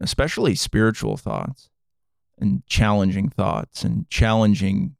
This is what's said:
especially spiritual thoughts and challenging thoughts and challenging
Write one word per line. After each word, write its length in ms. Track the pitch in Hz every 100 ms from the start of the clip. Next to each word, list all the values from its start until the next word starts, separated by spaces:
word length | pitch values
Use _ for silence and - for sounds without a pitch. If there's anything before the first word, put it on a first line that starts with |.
especially 540 | - - 147 - 151
spiritual 600 | 90 - 110 110 110 107 98
thoughts 520 | - - - 135 _ _ _ _ _ _ _ _
and 280 | 101 - -
challenging 640 | - 107 104 95 95 101
thoughts 540 | - 95 - - -
and 260 | 110 - -
challenging 880 | - 113 113 107 101 98 98 92 -